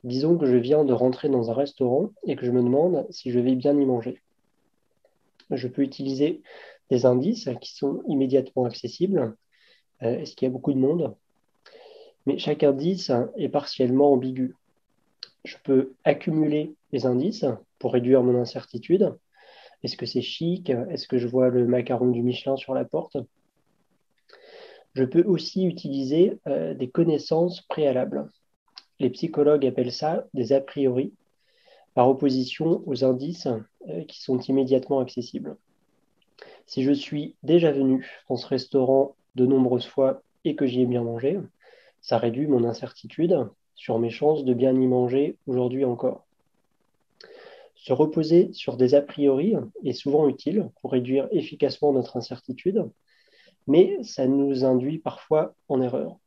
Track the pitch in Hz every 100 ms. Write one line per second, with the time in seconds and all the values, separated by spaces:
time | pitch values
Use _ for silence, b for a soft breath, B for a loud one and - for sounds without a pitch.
0 | 127 127 151 170 139 123 120 151 143 117
1 | 127 127 151 131 113 117 139 - 127 135
2 | 202 - - 135 123 123 123 135 175 156
3 | - - 131 123 123 127 139 147 135 120
4 | 120 - _ _ _ _ _ _ _ _
5 | _ _ _ _ _ 135 123 127 135 -
6 | 135 135 151 - B B B B _ 127
7 | 123 123 156 233 - 117 - - 139 175
8 | 247 143 135 135 131 - 123 - 117 -
9 | 175 180 113 - _ b b b _ _
10 | 117 127 - - 131 127 - 131 131 170
11 | 131 - _ _ _ _ - B B B
12 | B B - 143 - 147 147 135 160 185
13 | - 120 131 226 147 147 143 - 127 127
14 | 143 135 131 131 127 - _ _ _ _
15 | _ _ - _ - - - 135 135 -
16 | 156 147 - 156 151 151 156 - _ 135
17 | 127 123 170 - 135 110 _ _ 123 127
18 | 120 131 123 123 117 127 - 120 - 185
19 | 180 - _ b b b b b - -
20 | 123 127 120 - 165 175 - 123 123 131
21 | - 127 120 127 127 123 120 123 123 123
22 | 123 120 123 123 - 135 - 131 127 -
23 | - 143 120 _ _ _ _ _ _ _
24 | _ _ _ B B B B B _ 131
25 | 127 160 196 165 - 190 185 - 147 139
26 | 131 156 185 - - 147 82 131 127 -
27 | 165 151 - 160 175 175 _ - 147 127
28 | - 143 151 _ _ _ _ - _ _
29 | 127 - 165 151 147 151 131 123 123 -
30 | 151 190 - 131 - 139 135 - 135 123
31 | 165 _ _ _ b b b b b -
32 | 127 135 143 131 127 - 160 208 175 123
33 | 131 127 147 175 180 110 - _ 233 165
34 | 151 - - 127 127 135 127 131 131 139
35 | 127 - 117 - - - _ _ _ _
36 | _ _ _ _ B B _ - 131 139
37 | - 151 156 _ 135 170 165 139 131 131
38 | B B _ 127 - 135 - 139 127 135
39 | 139 - _ 123 127 135 127 123 - -
40 | 135 135 _ _ 170 147 135 123 123 120
41 | 117 117 135 190 - _ b b b b
42 | - 113 117 117 156 127 117 113 127 -
43 | - - 170 170 117 _ _ - - 113
44 | 117 117 147 151 131 120 131 131 127 127
45 | 123 131 147 - - 127 123 131 131 120
46 | 131 - _ _ _ _ _ _ _ _
47 | _ _ B B B B B _ - 127
48 | 156 165 156 170 208 - - 123 127 143
49 | 143 - 143 135 190 180 - 415 180 -
50 | - 151 147 - 185 202 127 _ - 127
51 | 123 135 135 180 - 147 139 - 147 131
52 | - 123 - 123 - 127 180 202 135 _
53 | _ b b b b b - 156 370 392
54 | 220 - 131 139 139 131 131 127 131 160
55 | 143 - - 156 147 _ - 135 127 131
56 | - -